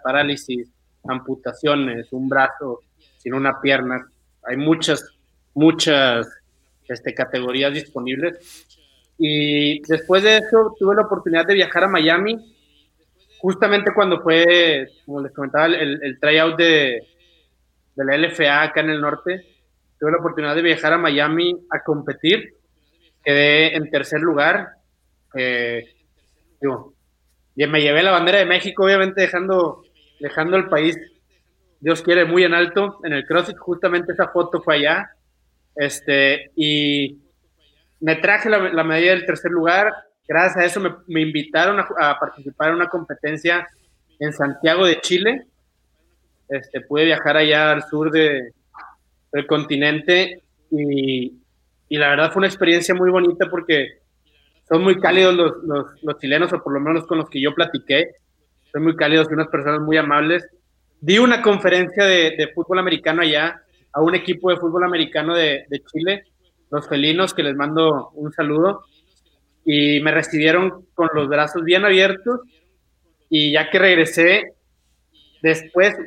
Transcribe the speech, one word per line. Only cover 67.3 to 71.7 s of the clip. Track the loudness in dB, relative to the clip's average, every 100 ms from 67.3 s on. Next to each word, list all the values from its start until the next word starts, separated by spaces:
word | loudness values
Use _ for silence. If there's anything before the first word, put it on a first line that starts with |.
que | -2
les | -4 -2
mando | -2 2 2 2 -4
un | -12 -10
saludo, | -4 -2 0 0 -2 -10 _ _ _ _ _ _ _ -2
y | 2 4 2
me | 2
recibieron | 0 0 2 4 4 2 -4 -10
con | -2 -2 0
los | 0
brazos | 0 0 -2
bien | 2